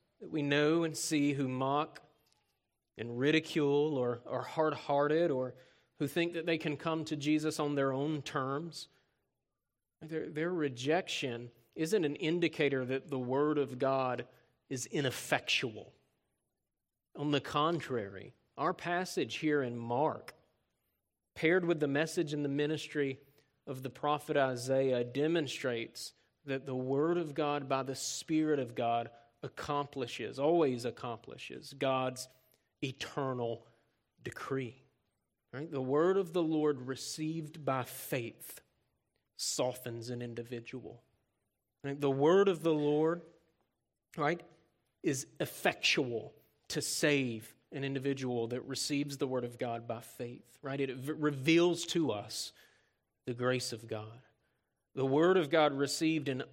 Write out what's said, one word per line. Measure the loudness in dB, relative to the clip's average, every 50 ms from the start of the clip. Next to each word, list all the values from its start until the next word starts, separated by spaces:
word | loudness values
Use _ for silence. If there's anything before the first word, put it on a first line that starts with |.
| _ _ _ -18
that | -10 -6 -4
we | -2 0
know | 2 4 4 4 4 4 2 2
and | 0 -2
see | -4 -4 0 0 2 2 2 2
who | 0 -2
mock | -2 -2 0 0 2 2 2 0 -2 -6 -16 -20 _ _ _ _ _ _ _ _ _ _ _ _ _ _ _ _ _ _ -10
and | -8 -6 -4
ridicule | 0 2 4 4 4 2 0 0 2 2 4 4 4 4 2 2
or | 2 2 0 0 -2 -4
are | -6 -6 -4 -4
hard-hearted | -4 0 0 2 2 0 -2 -2 0 2 4 4 4 4 4 2 2
or | 2 0 -2 -4 -6 -12 -20 -20 _ _ _ _ _ -6
who | -4 -2
think | 0 0 0 0 -2
that | -4 -2
they | 0 0 0
can | 0 -2 -4
come | -2 -2 -2 -2 -2 -2
to | -4 -4
Jesus | -2 0 2 2 2 2 0 -2 0
on | 0 0 2
their | 2 2 2 2
own | 0 0 0 -2 -2 -4
terms. | -4 -2 -2 -2 -2 -2 -4 -6 -8 -10 -12 -16 -18 _ _ _ _ _ _ _ _ _ _ _ _ _ _ _ _ _ _ _ _ _ _
Their, | -12 -8 -6 -6 -6 -4
their | -4 -4 -2 -2
rejection | 0 0 0 -2 -2 -2 0 2 2 2 2 0 -4 -4 -2 -4 -4 -4 -8 -10 -16 _ _ _ -6
isn't | -4 -2 0 2 2 2
an | 0 0
indicator | -2 0 0 2 2 2 0 2 2 2 2 2 2 0
that | 0 -2 -4 -4 -4
the | -4 -4
word | -2 0 2 2 2 4 2 2
of | 0 0 -2 0
God | 0 2 2 2 0 0 -2 -4 -6 -10 -14 _ _ _ _ _ _ -8
is | -8 -8 -6
ineffectual. | -4 -2 -2 0 0 -2 -4 -2 2 2 2 2 2 0 0 0 -2 -6 -8 -14 -16 -20 _ _ _ _ _ _ _ _ _ _ _ _ _ _ _ _ _ _ _ _ _ _ _ -8
On | -4 -2 0
the | 0 0
contrary, | 0 0 0 2 2 2 2 0 -4 -4 -4 -4 -4 -6 -8 -14 -16 -16 -20 _ _ _ _
our | -2 -2 -2 -2
passage | -2 -4 -2 -2 -2 -2 -2 -2 -4 -4 -2 -4
here | -2 0 2 2 2 2
in | 0 -2
Mark, | -4 -4 -2 2 2 2 2 0 -2 -8 -14 -20 _ _ _ _ _ _ _ _ _ _ _ _ _ _ _ _ _ _ _ -4
paired | 0 4 4 4 4 4
with | 2 2 2
the | 2
message | 2 2 2 0 0 0 -2 -2 0 -2
and | -2 -2
the | 0
ministry | 0 0 0 0 -2 -4 -6 -4 -2 -2 -2 -2 -2 -6 -12 _ _ _ _ _ _ _ _
of | -10 -8 -8 -8
the | -10
prophet | -8 -4 0 0 0 0 0 0 2 2
Isaiah, | 2 2 0 -2 -2 0 2 2 4 4 2 0 0
demonstrates | -2 -2 0 0 2 2 2 0 -2 -4 -4 -4 -2 -2 -4 -6 -8 -10 -12 -14 -14 -14 _ _ _ _ _ -8
that | -6 -6 -6 -4
the | -4 -4
word | -4 -2 0 2 2 4 4 2 2
of | 0 -2 -2
God | 0 0 0 0 0 0 0
by | 0 0 0
the | -2 -4
Spirit | -6 -6 -6 -6 -6 -4 0 2 2 4 4 2 2
of | 0 -2 -2
God | 0 0 2 2 2 0 -2 -8 -16 -20 _ _ _ -14
accomplishes, | -12 -12 -8 -4 -2 0 0 0 -2 -4 -4 -4 -4 -4 -6 -6 -6 -2 0
always | 4 4 6 6 6 4 4 0 -2
accomplishes, | -4 -6 -6 -8 -8 -8 -10 -12 -14 -16 -14 -12 -12 -12 -12 -14 -14 -6 -2
God's | 0 2 2 2 0 -2 -4 -6 -10 -14 _ _ _ _ _ _ _ _ _ _ -6
eternal | -6 -6 -8 -10 -8 -6 -4 -2 -2 -2 -2 -2 -2 -4 -6 -10 _ _ _ _ _ _ _ _ _ _ _ -12
decree. | -12 -10 -10 -6 -4 -4 -4 -4 -6 -10 -14 _ _ _ _ _ _ _ _ _ _ _ _ _ _ -12
Right? | -10 -8 -6
The | -4 -4
word | 0 2 4 4 6 6 4
of | 4 2 0 0
the | 0 2
Lord | 2 2 4 4 2 2 0 -2 -6
received | -6 -6 -8 -8 -6 -4 -4 -4 -4 -4 -6 -8 -10 -8 -4
by | -2 -2 0 -2
faith | -4 -8 -12 -8 -4 -4 -4 -4 -6 -10 -12 -16 -18 -18 -18 -20 _ _ _ _ _ _ _ _ _ _ _ _ _ _ -6 -4
softens | -2 0 0 0 0 -2 -4 -8 -8 -8 -8 -6 -6
an | -6 -6
individual. | -6 -8 -8 -8 -8 -8 -8 -10 -10 -10 -12 -12 -12 -14 -16 -18 _ _ _ _ _ _ _ _ _ _ _ _ _ _ _ _ -8
Right? | -8 -4 0
The | 2 2
word | 4 4 6 6 8 8 6 6
of | 4 2 2
the | 2 4
Lord, | 4 4 4 4 4 4 2 2 0 -4 -12 -20 _ _ _ _ _ _ _ _ _ _ _ _ _ _ _ -4 -2
right, | 0 0 0 -2 -4 -12 -20 _ _ _ _ _ _ _ _ _ -2
is | 0 0 0 -2 -8 -6 -6
effectual | -6 -6 -2 0 0 0 2 2 2 2 2 2 2 0 -2 -4 -6 -8 -12 -20 _ _ _ _ _ -6
to | -4 -4 -2
save | -2 -2 2 2 4 4 4 2 0 -2 -6 -8 -14 -20 _ _ _ -8
an | -6 -4
individual | -4 -4 -2 -2 -2 -2 -2 -2 -2 -2 -2 -2 -2
that | -4 -6 -6
receives | -6 -6 -4 -4 -2 0 0 -2 -2 -4
the | -2 -2
word | -2 0 -2 -2
of | -4 -4 -4
God | -4 -4 -4 -4 -6 -6
by | -8 -8
faith, | -10 -12 -12 -10 -10 -10 -12 -14 -18 _ -18 -12
right? | -8 -6 -2 -2
It | -2 -2 -4
v-, | -4 -6 -6 -2
reveals | 0 0 0 0 2 4 6 6 8 8 6 4 0 -2
to | -2 0 0 2 0 0
us | -2 -6 -8 -8 -10 -10 -10 -12 -16 -20 _ _ _ _ _ _ _ _ _ _ _ _
the | -8 -4
grace | -2 0 2 2 0 -2 -4 -8
of | -8 -8 -8
God. | -8 -8 -8 -10 -14 -18 -20 _ _ _ _ _ _ _ _ _ _ _ _ _ -4
The | -2 0
word | 4 4 6 6 8 6 6
of | 4 4
God | 6 6 6 6 4
received | 2 0 0 0 0 2 2 2 2 0 -2
in | -2 -4 -4 -4